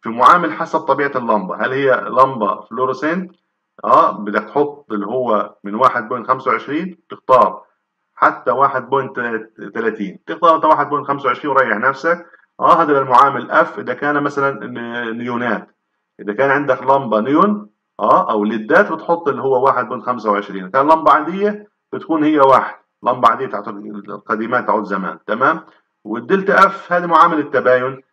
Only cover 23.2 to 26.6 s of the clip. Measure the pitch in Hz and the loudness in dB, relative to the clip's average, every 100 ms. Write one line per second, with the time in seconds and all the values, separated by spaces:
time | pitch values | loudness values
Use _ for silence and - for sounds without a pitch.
23.2 | 120 110 131 104 104 101 107 104 98 98 | 2 2 -4 -8 -10 -12 -14 -14 -14 -16
24.2 | - 113 110 123 104 104 98 98 90 80 | -6 -4 -2 -2 0 -2 -2 -6 -6 -10
25.2 | - 110 139 165 - _ _ _ 104 113 | -6 0 0 -2 -8 _ _ _ -10 -10
26.2 | 123 190 190 180 | -2 0 2 4